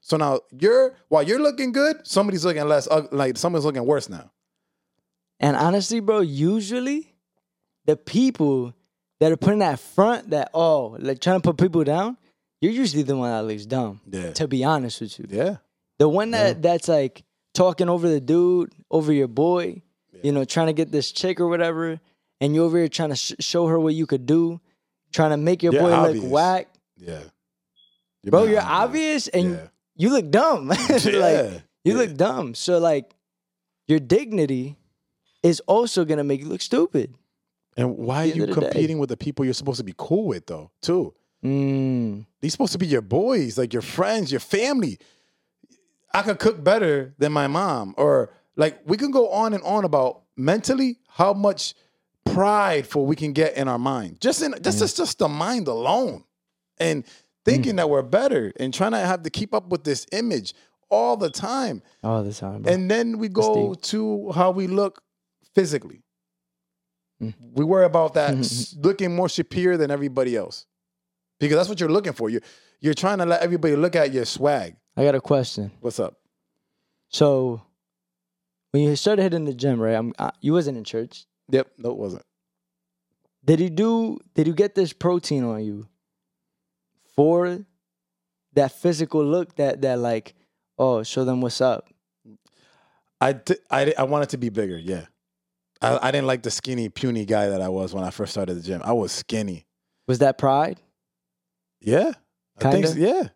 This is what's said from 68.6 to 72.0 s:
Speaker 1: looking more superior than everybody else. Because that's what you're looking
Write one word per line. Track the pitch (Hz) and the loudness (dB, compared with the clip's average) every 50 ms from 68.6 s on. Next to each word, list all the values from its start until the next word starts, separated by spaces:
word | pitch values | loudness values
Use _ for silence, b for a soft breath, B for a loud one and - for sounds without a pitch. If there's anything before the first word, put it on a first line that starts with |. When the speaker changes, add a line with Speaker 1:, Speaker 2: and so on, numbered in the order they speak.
| 120 - - 156 | -6 -8 -10 0
Speaker 1:
looking | 143 175 196 196 196 180 175 | 0 0 2 2 -2 -2 0
more | 175 185 170 | 0 -2 -2
superior | - - 165 _ - 185 180 180 180 | 0 -4 -6 _ -2 0 2 2 2
than | 170 156 139 | 2 0 0
everybody | 143 143 143 143 127 131 131 127 120 | 0 -2 -4 -4 0 0 0 0 0
else. | 110 95 - - - - _ _ _ _ _ _ _ _ _ _ _ _ _ _ _ | -2 -4 -6 -10 -18 -20 _ _ _ _ _ _ _ _ _ _ _ _ _ _ _
Because | 147 147 151 | -2 2 2
that's | 156 180 180 | 2 2 0
what | 214 170 | -2 -4
you're | 175 156 | 0 2
looking | 156 202 | 2 0